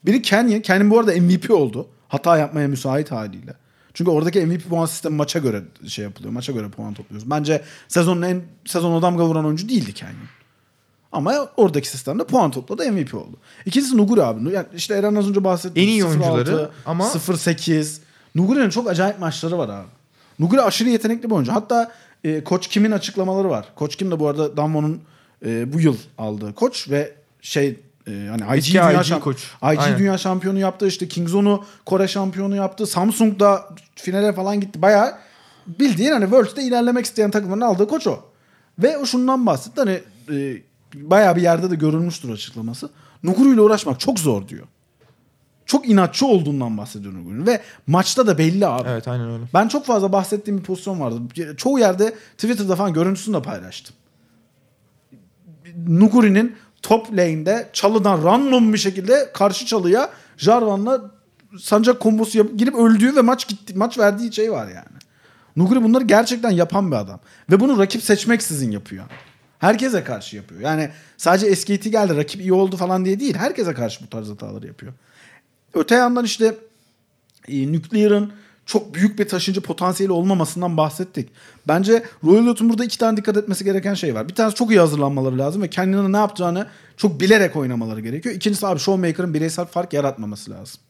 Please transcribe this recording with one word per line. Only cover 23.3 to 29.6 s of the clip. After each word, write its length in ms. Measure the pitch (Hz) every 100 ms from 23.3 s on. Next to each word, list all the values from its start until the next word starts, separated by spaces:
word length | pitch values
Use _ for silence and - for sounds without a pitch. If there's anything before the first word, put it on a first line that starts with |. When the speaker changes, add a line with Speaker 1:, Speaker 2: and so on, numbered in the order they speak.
| 190 190
Speaker 1:
var. 160 | 117 -
Koç 220 | - 147 -
Kim 140 | 190
de 100 | 165
bu 80 | 151
arada 280 | 147 151 147
Danwo'nun, 440 | 151 156 151 165 - _ _ _ 110
e, 260 | 117 120
bu 80 | 156
yıl 160 | 160 117 - -
aldığı 360 | 110 104 104
koç 360 | 104 254 - -
ve 220 | 143 147 - _ _
şey, 400 | - 151 139 117 _ _ -
e, 180 | 101 101
hani 120 | 113
I 40 | 104
G 100 | 139
Speaker 2:
Eski 160 | 143
Speaker 1:
Dünya 200 | 185 170
Speaker 2:
I 40 | 151
G 60 |
Speaker 1:
Şamp-, 180 | 147 165
Speaker 2:
koç. 180 | 147 123
Speaker 1:
I 20 |
G 100 | - -